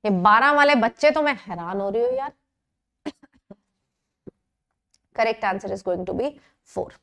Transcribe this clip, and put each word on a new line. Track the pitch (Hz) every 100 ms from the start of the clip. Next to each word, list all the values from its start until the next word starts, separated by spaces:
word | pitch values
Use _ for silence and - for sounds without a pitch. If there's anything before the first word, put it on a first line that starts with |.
ये | 214
बारह | 190 180 214 277
वाले | 294 285
बच्चे | 285 220 - 294
तो | 311
मैं | 294 240
हैरान | 196 175 170 196
हो | 196
रही | 214
हूँ | 240
यार। | 262 277 _ _ _ _ _ _ _ - _ _ _ _ - _ _ _ _ _ _ - _ _ _ _ _ _ _ _ -
Correct | 226 220
answer | 208 190 196
is | 190
going | 190 180 180
to |
be | 180 269 285 _ _ _ -
four। | - -